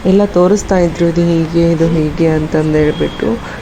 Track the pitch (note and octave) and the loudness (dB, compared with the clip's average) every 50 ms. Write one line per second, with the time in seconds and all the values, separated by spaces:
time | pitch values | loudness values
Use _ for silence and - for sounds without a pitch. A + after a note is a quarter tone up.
0 | - F#3+ F#3+ G3+ G3+ G3 - F3+ F3+ F#3 G#3 G3+ - - G3 F#3 F3 E3+ D#3+ - | 0 2 2 2 2 2 2 2 2 4 2 0 0 0 0 0 0 0 0 0
1 | E3+ E3+ E3 E3+ E3+ E3+ E3+ E3 E3 D#3 E3 E3+ E3+ E3 E3+ D#3 E3 E3 E3+ D#3+ | -2 0 0 0 0 0 0 0 -2 0 0 0 2 2 2 2 0 0 0 0
2 | D3+ D3+ D3+ - E3 D#3+ D#3 D#3 D#3 D#3 - D#3 D#3 D#3 D3+ D3+ D3+ D3+ D3+ D#3+ | -2 -2 -2 0 0 0 0 0 -2 -2 -2 -2 0 0 2 2 2 0 0 -2
3 | D3 C#3+ - - - G#3+ A#3 A3+ - - - - | -4 -4 -4 -4 -2 -2 -2 -4 -6 -10 -12 -12